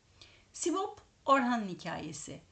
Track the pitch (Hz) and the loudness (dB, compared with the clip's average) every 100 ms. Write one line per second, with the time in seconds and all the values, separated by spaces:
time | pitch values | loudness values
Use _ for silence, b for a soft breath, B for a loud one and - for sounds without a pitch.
0 | _ B B B B - 349 349 415 - | _ B B B B -4 0 0 -2 -6
1 | - _ - 277 240 240 196 170 175 156 | -20 _ 4 4 6 2 -2 -6 -8 -8
2 | 151 147 - 147 - | -8 -10 -12 -14 -18